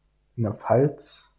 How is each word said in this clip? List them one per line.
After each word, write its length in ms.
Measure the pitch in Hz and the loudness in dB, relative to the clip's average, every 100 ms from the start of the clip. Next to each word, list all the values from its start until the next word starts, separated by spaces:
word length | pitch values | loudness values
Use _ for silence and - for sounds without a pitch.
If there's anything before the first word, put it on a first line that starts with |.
| _ _ _ - | _ _ _ -4
in 80 | |
der 100 | 107 | -4
Pfalz 800 | 107 - 120 143 - - - - | -4 2 4 4 0 -16 -18 -20